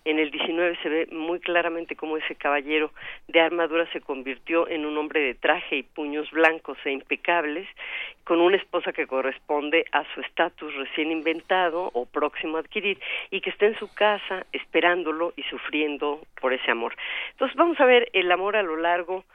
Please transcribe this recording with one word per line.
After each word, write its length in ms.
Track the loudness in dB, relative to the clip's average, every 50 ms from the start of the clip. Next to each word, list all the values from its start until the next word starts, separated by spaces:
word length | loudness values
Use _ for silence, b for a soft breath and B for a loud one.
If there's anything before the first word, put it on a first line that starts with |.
| -2
En 120 | 0 2
el 140 | 2 2 0
diecinueve 460 | -2 -2 -2 0 0 2 2 2 0 -2
se 80 | -2 0
ve 180 | 0 0 0 -2
muy 280 | -4 -6 -4 -2 -4 -2
claramente 560 | -2 0 2 2 2 0 -2 -4 -6 -8 -8
cómo 220 | -8 -6 -4 -4
ese 180 | -4 -4 -6 -6
caballero 560 | -2 0 0 0 0 0 0 0 2 0 0 B B B B B B -6
de 140 | 2 4 4
armadura 440 | 4 4 4 2 0 2 2 0 0 -2
se 80 | -4 -8
convirtió 680 | -8 -6 -8 -6 -6 -8 -10 -8 -4 0 2 2 2 0
en 160 | -2 -4 -4
un 120 | -4 -2
hombre 220 | -4 -4 -2 0 0
de 120 | 0 0 -2
traje 440 | 0 2 2 2 2 0 -4 -6
y 60 | -6 -6
puños 460 | _ _ -8 -6 -4 -4 -6 -6 -2
blancos 460 | 2 4 4 4 4 2 -4 -10 -10 -8 -6
e 60 | -4
impecables, 760 | -4 -4 -4 -4 -6 -2 0 2 2 2 2 0 -4 -6 -8 -10 B B B B B B B B B _ -2
con 160 | 0 4 4
una 180 | 6 6 4
esposa 360 | 4 2 -2 -4 -4 -2 -2 -4
que 140 | -4 -4
corresponde 800 | -2 -2 -2 -2 -2 -4 -6 -4 -4 -2 -2 0 2 2 2 2 2
a 120 | 0 -2 -2 -2 -8
su 80 | -10
estatus 520 | -12 -6 -2 0 0 0 -2 -6 -12 -10 -8
recién 360 | -8 -8 -6 -4 -4 -2 -2
inventado 800 | -2 -2 0 -2 -2 -2 -2 0 2 2 2 2 0 -2 -4 -4 -4
o 120 | -4 -4
próximo 520 | -4 -2 -2 -2 -2 -2 -4 -6 -4 -4
a 40 | -4
adquirir, 380 | -6 -4 -4 -4 -2 -2 -2 B B B B B B B
y 120 | -8 -6
que 80 | -6 -6
está 160 | 0 2 2
en 120 | 2 2
su 140 | 0 -8 -8 -2
casa 520 | 2 2 2 2 0 -4 -6 -8 -8 -8 -8 -8
esperándolo 800 | -10 -6 -2 0 2 4 4 4 2 0 -2 -2 -2 -2 -4 -4
y 80 | -6 -10
sufriendo 760 | -8 -8 -8 -6 -4 -2 0 0 -2 -2 -2 -4 -4 -4 -6 -10 -16 -8 -2
por 140 | 0 0 0
ese 180 | 0 0 0
amor. 240 | 0 0 -2 -4 -6 B B B B B B B
Entonces 260 | B -2 -2 0 4
vamos 220 | 4 4 4 4 6
a 40 | 6
ver 220 | 8 8 8 6 4 2
el 180 | 2 2 4
amor 240 | 2 2 2 2 0
a 80 | 0 0
lo 140 | 0 0
largo 480 | 0 0 2 2 0 0 -4 -6 -8 -8 b